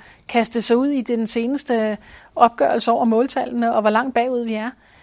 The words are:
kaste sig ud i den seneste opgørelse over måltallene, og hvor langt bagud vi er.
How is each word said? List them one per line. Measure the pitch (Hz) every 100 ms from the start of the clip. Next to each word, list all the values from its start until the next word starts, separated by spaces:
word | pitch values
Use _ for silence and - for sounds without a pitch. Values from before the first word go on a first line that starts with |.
| - - -
kaste | 240 226 233
sig | 214 240
ud | 277
i | 285
den | 233 233 220
seneste | 233 233 277 - 233 220 208 - - - -
opgørelse | 233 - - 233 226
over | 233
måltallene, | 240 220 269 - 247 240 233
og | 226
hvor | 214
langt | 214 262
bagud | 247 247 247
vi | 233
er. | 220 226 - _ _